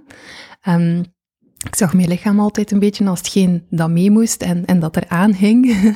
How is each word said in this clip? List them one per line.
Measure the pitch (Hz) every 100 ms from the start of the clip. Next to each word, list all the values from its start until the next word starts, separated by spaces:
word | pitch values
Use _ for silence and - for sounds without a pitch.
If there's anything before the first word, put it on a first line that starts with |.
| _ - - - - -
Ehm, | - 170 170 170 175 _ _ _ _ - -
ik | -
zag | 196
mijn | 185 170
lichaam | 180 214 202
altijd | 208 - 208
een | 202
beetje | 202 - 202
als | 175
hetgeen | - 196 180 175 -
dat | 165 165
mee | 170 196
moest | 208 226 -
en, | 180 175 180
en | 185
dat | 160 175
er | -
aan | 170 214
hing. | 185 202 233 254
<laughs> | 202 214